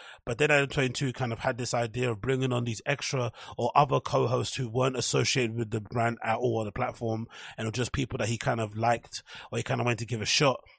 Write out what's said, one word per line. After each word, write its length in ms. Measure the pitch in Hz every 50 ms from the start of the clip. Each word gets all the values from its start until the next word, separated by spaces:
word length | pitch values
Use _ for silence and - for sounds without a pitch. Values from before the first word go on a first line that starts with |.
| - - - - -
But 140 | - 120 107
then 120 | 147 151
Adam 180 | 147 143 139 135
twenty-two 440 | - - 131 127 120 - 143 131
kind 200 | 120 - 131 117
of 80 | 117 -
had 180 | - 135 123 117
this 160 | 123 - -
idea 360 | 120 120 113 107 123 127 123
of 120 | 113 98
bringing 300 | 101 123 135 127 131 127
on 120 | 123 123 120
these 180 | 120 110 - -
extra 460 | 143 143 - - - - 131 123 117 - - - - -
or 140 | - 117 120 -
other 260 | - 147 127 139 135
co-hosts 560 | - - 147 135 131 117 127 123 120 - -
who 120 | - 131 113
weren't 280 | 110 127 127 135 127
associated 600 | 123 113 - - 135 120 - - 135 123 113 113
with 140 | 120 117 107
the 100 | 110 113
brand 380 | 107 - - 120 113 117 117 -
at 140 | - 110 113
all, 220 | 120 123 123 113 113
or 60 | 110
the 80 | 104
platform, 560 | - - 123 120 113 - 120 113 110 110 117 - - - - - - -
and 100 | 110 113
were 40 |
just 200 | 107 123 120 -
people 260 | - - 131 - - 117
that 100 | 113 104
he 100 | 117 113
kind 220 | - 139 120 113
of 160 | 113 107 107
liked 460 | 107 113 117 120 117 - - - - - - - - - -
or 60 | - 117
he 40 |
kinda 220 | 113 - 135 120 117
wanted 140 | 117 117 -
to 80 | 120
give 160 | 104 120 110
a 40 | 101
shot. 380 | - - - 151 135 - - - - -